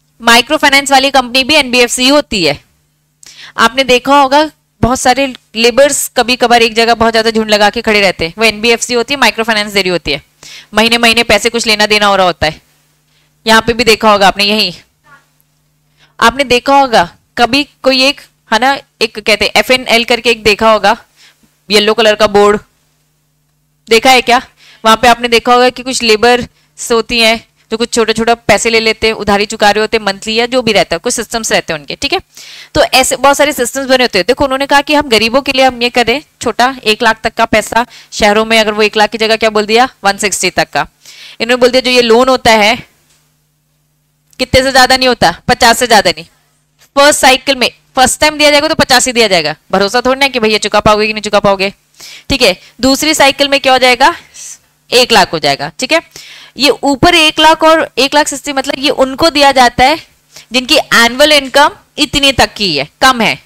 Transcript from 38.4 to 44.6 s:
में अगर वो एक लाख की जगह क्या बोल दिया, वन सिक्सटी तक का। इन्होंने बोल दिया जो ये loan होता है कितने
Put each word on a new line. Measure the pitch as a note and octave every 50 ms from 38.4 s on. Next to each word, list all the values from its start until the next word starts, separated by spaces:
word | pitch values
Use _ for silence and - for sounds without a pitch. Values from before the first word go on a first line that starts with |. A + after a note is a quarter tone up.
| A3
में | A3 A3+ A3+
अगर | G#3+ G#3 G#3+
वो | G#3+
एक | G#3+ G#3+ -
लाख | G#3+ G#3 G#3+
की | -
जगह | G#3+ A3 G#3+ A3+
क्या | G#3+ A3+ A3
बोल | G#3 G#3+ G#3+
दिया, | G#3 A3 A#3 B3+ B3+ - _ -
वन | G3 G3
सिक्सटी | G3 G#3+ G3 F3 - F#3 F3+
तक | - E3+ D#3 _
का। | - C#3+ D3+ - _ _ _ - - - - - - -
इन्होंने | A3+ A#3 B3+
बोल | B3 B3 B3+
दिया | A#3+ B3+
जो | A3+ B3
ये | B3+ B3
loan | A#3+ A3+ A3 A#3+ C4 C4
होता | B3+ B3 - A#3+ A3
है | A3 G3+ G#3+ B3 A#3 - _ _ _ _ _ _ _ _ _ _ _ _ _ _ _ _ _ _ _ _ _ _ _ _ _ _ _ _ _ _ -
कितने | C4 - - C4